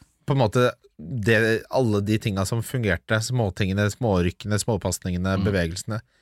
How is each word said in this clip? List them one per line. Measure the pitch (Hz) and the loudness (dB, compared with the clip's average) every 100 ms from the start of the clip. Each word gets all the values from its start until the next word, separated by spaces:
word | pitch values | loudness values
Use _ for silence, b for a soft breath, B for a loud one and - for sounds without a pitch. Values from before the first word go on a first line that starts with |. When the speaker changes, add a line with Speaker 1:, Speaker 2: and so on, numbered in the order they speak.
| b _ - | b _ -2
Speaker 1:
på | |
en | 139 | 2
måte | 113 127 123 - _ _ | 2 4 2 0 _ _
det, | 78 127 104 110 113 113 - | -10 -4 2 4 4 2 0
alle | - 123 104 | 0 2 2
de | 101 107 | 2 0
tingene | 120 98 92 | 0 -2 -2
som | 117 | -2
fungerte, | 107 127 110 85 - 110 | -4 -2 0 -2 0 -2
småtingene, | 110 123 107 - 95 95 104 | 0 0 -2 0 -2 0 0
smårykkene, | - 120 92 87 - 101 104 | 0 0 2 2 -2 -4 -4
småpasningene, | - 104 92 90 92 90 92 95 | -2 -2 -2 -4 -4 -4 0 0
Speaker 2:
Mm. | |
Speaker 1:
bevegelsene, | 98 98 85 92 - 110 - _ | 0 0 -2 -4 -8 -10 -10 _